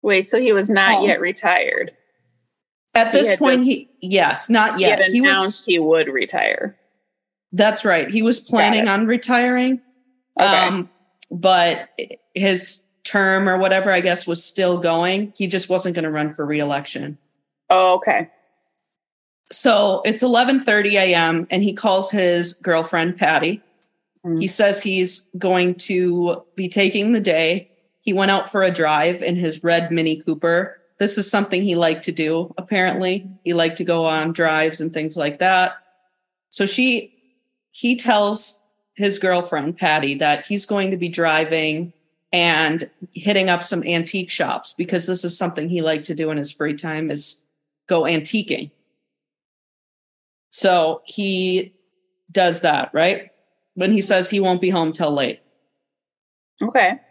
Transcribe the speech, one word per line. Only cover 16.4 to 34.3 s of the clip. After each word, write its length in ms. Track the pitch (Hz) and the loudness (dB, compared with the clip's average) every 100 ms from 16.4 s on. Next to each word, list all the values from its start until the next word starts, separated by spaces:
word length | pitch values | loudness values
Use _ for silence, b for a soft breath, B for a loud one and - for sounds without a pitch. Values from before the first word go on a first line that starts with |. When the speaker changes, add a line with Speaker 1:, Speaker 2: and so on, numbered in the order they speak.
| 147 | -4
Speaker 3:
re-election. 720 | 151 143 143 143 - 143 147 _ _ _ _ _ | -2 -2 -4 -6 -10 -10 -14 _ _ _ _ _
Speaker 1:
Oh, 260 | 185 185 180 | 4 4 2
okay. 340 | 208 120 165 _ _ _ _ _ _ _ _ _ _ _ _ | 2 -2 -2 _ _ _ _ _ _ _ _ _ _ _ _
Speaker 3:
So 500 | - 254 220 202 190 208 | 2 4 4 4 2 -2
it's 180 | 214 | 0
eleven 360 | 254 233 247 269 | 2 2 4 2
thirty 360 | 247 208 202 202 | 2 2 2 2
A 160 | 190 170 | 4 2
M, 320 | 165 165 170 | 2 0 -2
and 120 | 185 | 0
he 100 | 202 | 0
calls 380 | 202 220 190 190 | 0 0 0 0
his 420 | 208 180 175 170 | 0 2 0 -2
girlfriend, 640 | - 185 165 160 170 165 180 | -6 0 0 0 -2 -2 0
Patty. 440 | 160 156 160 214 _ _ _ _ _ _ 175 | 0 2 0 -6 _ _ _ _ _ _ -4
Speaker 1:
Mm. 140 | 165 | -2
Speaker 3:
He 80 | 185 | -2
says 340 | - 202 202 | 2 2 2
he's 460 | 208 190 185 - - 180 | -2 -2 -2 -4 -8 -4
going 380 | 185 180 180 180 | 0 2 2 -2
to 680 | - 185 180 175 175 170 - - | -4 0 0 0 -2 -4 -8 -10
be 140 | 185 | -4
taking 420 | 208 190 202 214 | 0 0 2 0
the 60 | 233 | 0
day. 520 | 190 160 160 185 - _ _ _ | 2 0 0 -2 -6 _ _ _
He 120 | - | -4
went 180 | 190 190 | 0 2
out 180 | 196 - | 2 0
for 140 | 202 | 0
a 80 | 185 | 0
drive 500 | 170 156 151 165 180 | 2 0 2 0 -2
in 140 | 170 175 | -4 -2
his 280 | 170 156 | -4 -2
red 280 | 170 170 170 | 0 0 0
Mini 240 | 165 160 156 | -2 -2 -2
Cooper. 580 | - 156 170 170 190 - _ _ | -4 -2 0 0 -2 -12 _ _
This 180 | 202 214 | -2 0
is 120 | 196 | 0
something 320 | 208 202 180 | 0 0 -2
he 120 | 202 170 | 0 0
liked 300 | 165 160 - | 0 0 -6
to 60 | |
do, 420 | 160 156 165 175 - | -4 -2 -2 -4 -10
apparently. 720 | 180 208 185 185 185 190 190 - | -4 0 0 0 -2 -4 -8 -10
He 100 | 170 | -4
liked 240 | 165 165 165 | 0 0 -2
to 60 | |
go 220 | 170 165 165 | -2 0 0
on 280 | 156 156 | 0 -2